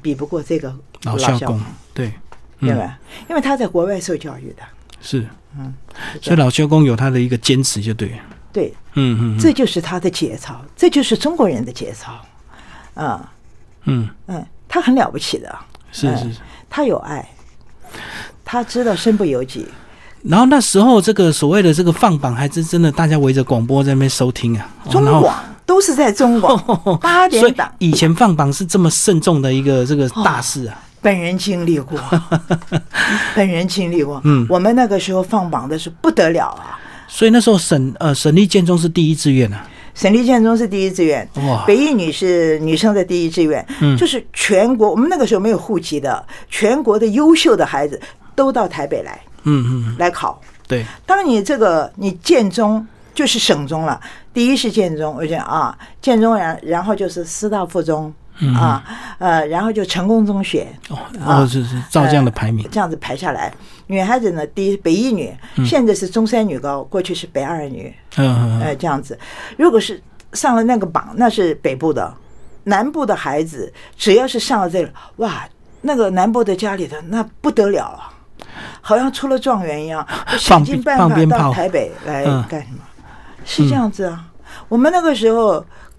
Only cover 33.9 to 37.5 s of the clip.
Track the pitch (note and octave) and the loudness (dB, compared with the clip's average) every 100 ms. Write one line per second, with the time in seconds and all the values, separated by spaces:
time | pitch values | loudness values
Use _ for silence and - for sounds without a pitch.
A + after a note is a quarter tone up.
33.9 | E3+ C#3+ C#3 D3+ C#3 A#2 F3 G3+ A#3+ A#3 | 0 -2 0 2 2 2 2 2 2 2
34.9 | F#3+ F#3+ F#3 F#3 G#3+ F3 C#3 C3 D#3+ - | 0 -2 -2 0 -2 -2 -4 -4 -8 -8
35.9 | - D#4+ D#4+ E3 E3+ E2 - - - - | -4 0 2 2 2 -2 -6 -14 -18 -18
36.9 | - - - A2+ A#2+ A#2 | -20 -16 2 4 6 6